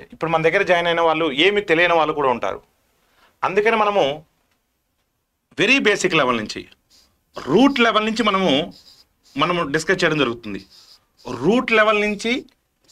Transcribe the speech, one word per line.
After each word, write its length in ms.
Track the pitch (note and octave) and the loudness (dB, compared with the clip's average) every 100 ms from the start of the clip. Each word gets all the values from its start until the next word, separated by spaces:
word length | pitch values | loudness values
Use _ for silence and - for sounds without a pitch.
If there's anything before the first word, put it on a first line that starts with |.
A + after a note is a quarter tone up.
| - | -8
ఇప్పుడు 180 | - D#3+ | -10 -2
మన 140 | E3 D#3+ | 0 2
దగ్గర 160 | F#3 F#3 | 0 2
జాయిన్ 160 | F3 E3+ | 0 0
అయిన 120 | E3+ E3 | 0 0
వాళ్ళు 200 | D#3 E3 C3 F#3 | 0 -2 0 2
ఏమి 160 | G#3 G3+ | 0 0
తెలియని 260 | D#3+ F3 E3+ | 2 2 2
వాళ్ళు 140 | D3+ | 0
కూడా 160 | D3 C#3 A#2 | 0 -2 -2
ఉంటారు. 240 | G2+ G#2 - _ _ _ _ _ _ _ | -4 -8 -14 _ _ _ _ _ _ _
అందుకని 340 | C#3+ F#3+ G#3 A3+ | -2 0 0 0
మనము 200 | G#3 G3+ C#3 D3+ - _ _ _ _ _ _ _ _ _ _ _ _ - | 0 0 0 -2 -12 _ _ _ _ _ _ _ _ _ _ _ _ -2
very 200 | G3 C4 G#3 | 2 2 2
బేసిక్ 300 | G3 F3 D#3+ | 0 0 0
లెవెల్ 180 | B2+ A#2+ | 0 0
నుంచి, 200 | G#2 - - _ _ _ _ _ _ - | -4 -12 -16 _ _ _ _ _ _ -12
రూట్ 420 | A#2 E3+ C#4 C4+ A#3 | 0 2 4 2 0
లెవెల్ 200 | G#3 G#3+ | 2 -2
నుంచి 140 | A3 | -2
మనము, 280 | G#3+ F#3+ F#3 C3+ F3 - - - _ _ _ C3+ | -2 0 2 0 -2 -10 -20 -20 _ _ _ -4
మనము 260 | D#3+ F3 D3+ D#3 | -2 -2 -2 -2
డిస్కస్ 260 | - F#3 | -2 0
చేయడం 180 | E3+ D#3 | 0 0
జరుగుతుంది. 380 | B2+ A#2 G#2+ G2 - - - - _ _ - | -2 -4 -10 -12 -14 -20 -20 -20 _ _ -14
రూట్ 460 | A#2 D3 A#3+ B3+ A3 | -4 0 0 2 2
లెవెల్ 240 | G#3+ G#3 | 2 0
నుంచి 300 | G#3 G3+ A3+ C4 - _ _ _ _ | -2 -4 -4 -6 -8 _ _ _ _